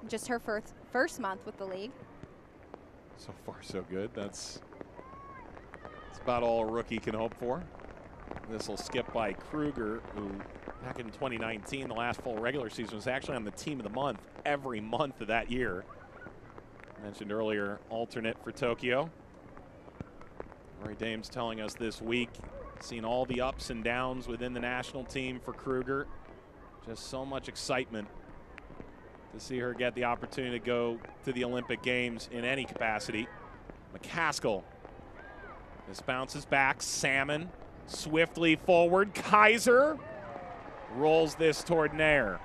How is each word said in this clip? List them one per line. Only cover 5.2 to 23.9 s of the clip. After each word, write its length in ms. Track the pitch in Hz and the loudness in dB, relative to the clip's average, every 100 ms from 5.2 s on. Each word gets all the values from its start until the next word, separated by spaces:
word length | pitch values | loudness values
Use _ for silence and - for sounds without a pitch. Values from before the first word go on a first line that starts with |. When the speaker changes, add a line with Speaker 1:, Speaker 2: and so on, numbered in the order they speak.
| 1077 1077 - - - - - - - | -14 -14 -14 -16 -16 -16 -14 -14 -14
Speaker 2:
that's 140 | - | -8
about 220 | - 120 | 0 2
all 200 | 120 117 | 4 4
a 40 | 110 | 2
rookie 320 | 117 110 113 | 0 -2 -2
can 160 | - | -2
hope 200 | 110 113 | 0 -2
for. 300 | - 120 139 175 - - - - - - - - | -2 -4 -4 -6 -12 -14 -14 -16 -14 -12 -12 -8
This 180 | 110 - | -6 -6
will 80 | 101 | -6
skip 360 | - 123 120 | -4 -4 -2
by 200 | 120 110 | -2 -2
Kruger, 680 | 95 - 151 147 139 107 113 - | -2 -6 -4 -2 -2 -4 -4 -8
who 160 | 107 101 98 98 - - - | -8 -6 -8 -10 -12 -12 -10
back 160 | 123 127 | -10 -8
in 100 | 117 | -10
twenty 280 | 104 139 113 | -4 -4 -2
nineteen, 500 | 113 110 98 135 131 | -2 -4 -6 -6 -4
the 60 | |
last 260 | 113 120 117 | -2 0 0
full 140 | - 110 | -2 0
regular 340 | 117 139 117 | 0 0 -2
season, 240 | - 110 | -4 -6
was 140 | 110 101 | -4 -2
actually 280 | 131 - 135 | -2 -2 -4
on 80 | |
the 60 | 107 | -4
Team 280 | - - 143 | -6 -6 -4
of 40 | |
the 60 | 104 | -4
Month 300 | 113 139 104 - - | -2 -2 -2 -8 -6
every 360 | - 143 135 113 | 0 0 0 -4
month 400 | 110 117 147 - | -2 0 0 -2
of 60 | 107 | 0
that 240 | 113 113 | 2 2
year. 340 | 123 120 90 101 - - - - - - - - - - - | 0 0 -2 -6 -14 -16 -16 -16 -16 -16 -16 -18 -18 -16 -10
Mentioned 300 | 104 101 104 | -10 -8 -2
earlier, 480 | 107 110 107 101 101 - | 0 2 2 0 -4 -6
alternate 480 | 113 117 - 113 117 | -4 -2 0 -2 -2
for 80 | - | -6
Tokyo. 580 | 110 123 117 123 123 160 - - - - - - - - - - - - - - - - - | -2 0 2 2 2 0 -6 -20 -18 -16 -16 -16 -18 -20 -14 -14 -12 -18 -12 -12 -12 -18 -10
Rory 120 | 104 | -8
Dames 360 | 104 110 110 107 | -4 -2 -2 -4
telling 320 | 127 117 110 | -4 -2 -2
us 100 | 107 | -4
this 280 | - 113 107 | -2 -4 -2
week, 260 | 113 120 120 - - - - - | 2 2 2 -4 -12 -10 -12 -12
seen 240 | - 120 | -8 -6
all 200 | 110 123 | 0 0
the 160 | 127 123 | 0 0
ups 300 | 127 139 - | 0 -2 -6
and 120 | 120 | -2
downs 460 | 110 | 0